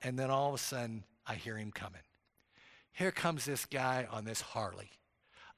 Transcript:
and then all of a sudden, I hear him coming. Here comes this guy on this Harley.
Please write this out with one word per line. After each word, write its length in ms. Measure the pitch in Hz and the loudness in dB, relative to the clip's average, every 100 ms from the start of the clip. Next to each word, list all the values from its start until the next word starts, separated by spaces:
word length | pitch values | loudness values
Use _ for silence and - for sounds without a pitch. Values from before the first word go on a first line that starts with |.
and 160 | 131 127 | -2 2
then 120 | 131 | 4
all 180 | 135 143 | 4 4
of 60 | |
a 40 | 139 | 2
sudden, 460 | - 131 117 113 98 _ - | 0 -2 -2 -4 -10 _ -6
I 80 | |
hear 240 | 110 117 110 | -6 -4 -4
him 140 | 107 | -6
coming. 280 | - 104 87 - _ _ _ _ - - - _ | -6 -8 -10 -20 _ _ _ _ -20 -20 -20 _
Here 180 | - 185 | 0 0
comes 340 | - 175 156 | 4 2 2
this 220 | 127 135 - | 0 -2 0
guy 400 | 139 131 127 123 | 2 4 2 0
on 140 | 113 | -2
this 160 | 110 113 | -4 -4
Harley. 480 | - 117 101 90 101 - _ _ _ - - | -4 -2 -2 -4 -14 -18 _ _ _ -20 -20